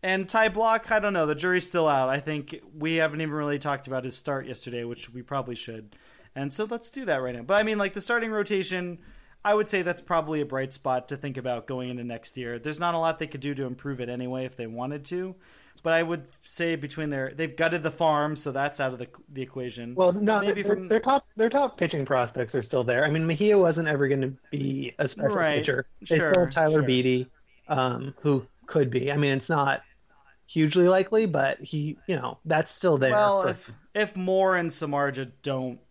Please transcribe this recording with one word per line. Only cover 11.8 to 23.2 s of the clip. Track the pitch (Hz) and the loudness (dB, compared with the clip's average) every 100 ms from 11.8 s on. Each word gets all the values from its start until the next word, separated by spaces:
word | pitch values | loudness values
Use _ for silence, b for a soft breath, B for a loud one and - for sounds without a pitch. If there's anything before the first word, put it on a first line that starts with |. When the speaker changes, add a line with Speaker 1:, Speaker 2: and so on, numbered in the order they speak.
| 127 | -6
Speaker 1:
into | 123 | -8
next | 120 117 - - | -8 -10 -10 -10
year. | 120 120 | -8 -8
There's | 127 151 | -8 -4
not | 175 | -2
a | 170 | 0
lot | 165 160 | 0 -2
they | 156 | -6
could | 143 | -6
do | 139 139 | -6 -4
to | 135 | -6
improve | 123 143 131 | -6 -8 -6
it | 120 | -6
anyway | 123 123 131 131 | -6 -6 -6 -8
if | 127 | -8
they | 117 | -10
wanted | 113 131 147 143 | -8 -8 -8 -8
to. | 180 185 180 b b b b | -6 -8 -12 b b b b
But | 165 | 0
I | 165 | 2
would | 165 170 139 _ | 2 -4 -8 _
say | - - 170 160 | -12 -4 -2 -2
between | 143 151 151 | -6 -6 -4
their, | 139 131 | -4 -4
they've | 139 160 - | -4 -6 0
gutted | 160 170 | 0 0
the | 156 | -4
farm, | 151 165 147 151 147 | 0 2 2 0 -2
so | 147 | -4
that's | 131 143 143 | -2 -4 -2
out | 135 | -4
of | 127 | -4
the, | 123 - _ | -12 -14 _
the | 139 | -10
equation. | 127 135 123 117 117 123 | -10 -8 -8 -8 -10 2
Speaker 2:
Well, | 185 | 4
no, | 180 208 214 | 4 2 2
Speaker 1:
Maybe | 202 196 | 2 0
Speaker 2:
their, | 202 190 | 0 0
Speaker 1:
from | 185 | 2
Speaker 2:
their | 220 | 0
top, | 247 277 - - | 4 2 0 0
their | 226 | 2
top | 269 277 - | 2 0 0
pitching | 165 156 135 | -2 -2 0
prospects | 131 120 131 120 135 | 2 2 -2 -2 -2
are | |
still | 113 131 | 0 0
there. | 120 123 151 | 2 2 2
I | |
mean, | 156 | 2